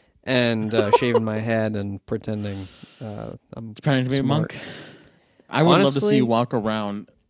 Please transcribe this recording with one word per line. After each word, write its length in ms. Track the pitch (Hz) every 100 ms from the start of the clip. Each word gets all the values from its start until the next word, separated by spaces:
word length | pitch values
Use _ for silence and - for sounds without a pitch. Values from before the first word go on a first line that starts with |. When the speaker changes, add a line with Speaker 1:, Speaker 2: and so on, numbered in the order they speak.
| _ _
Speaker 1:
and, 500 | - 127 120 113 107
uh, 180 | 113 104
Speaker 2:
<laughs> 80 | -
Speaker 1:
shaving 260 | 127 120 110
my 140 | 107
head 360 | 113 113 110 107
and 280 | 101 98 -
pretending, 640 | 117 - 107 104 98 92 - - -
uh, 300 | 110 104 110 - _
I'm 200 | - 113
Speaker 2:
Pretending 320 | 107 - 135 127
to 40 |
be 40 | 139
a 40 |
Speaker 1:
smart. 340 | 135 147 160
Speaker 2:
monk. 40 | - - - - - - _ _ _ -
I 120 | 131
would 80 | 165
love 80 | 165
to 40 | 165
see 60 | 139
Speaker 1:
Honestly 200 | 170 -
Speaker 2:
you 80 | 123
walk 280 | 113 123
around 560 | 123 110 110 104 101 - _ _